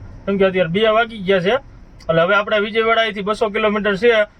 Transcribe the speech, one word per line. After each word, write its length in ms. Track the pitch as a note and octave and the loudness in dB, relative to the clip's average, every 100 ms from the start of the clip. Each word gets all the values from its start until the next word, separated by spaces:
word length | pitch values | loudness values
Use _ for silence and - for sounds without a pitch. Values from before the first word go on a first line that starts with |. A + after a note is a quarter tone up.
| - - - | -14 -14 -6
કેમ 100 | G3+ | 0
કે 60 | F#3+ | 2
અત્યારે 260 | F#3 E3 F#3 | 2 -2 0
બે 60 | A3 G#3+ | 0 2
વાગી 260 | A#3 A3+ F#3 | 0 -4 -2
ગયા 180 | F#3+ F3 | 0 2
છે. 100 | C4 - - - - - | -2 -4 -20 -20 -16 -2
એટલે 140 | E3 | 0
હવે 140 | F3 G3+ | 2 2
આપણે 220 | G#3 G#3+ | 0 -2
વીજળીવાડા 440 | G#3+ A3 A3+ A3+ | -2 -2 0 2
અહીંથી 240 | A3+ G3+ G3 | 0 -2 -6
બસો 180 | G#3 A3 | -2 -2
કિલોમીટર 460 | G#3 G#3+ G#3 G#3 F#3+ | 0 0 0 -2 0
છે. 120 | A#3+ A3 G#3 - | 2 2 0 -4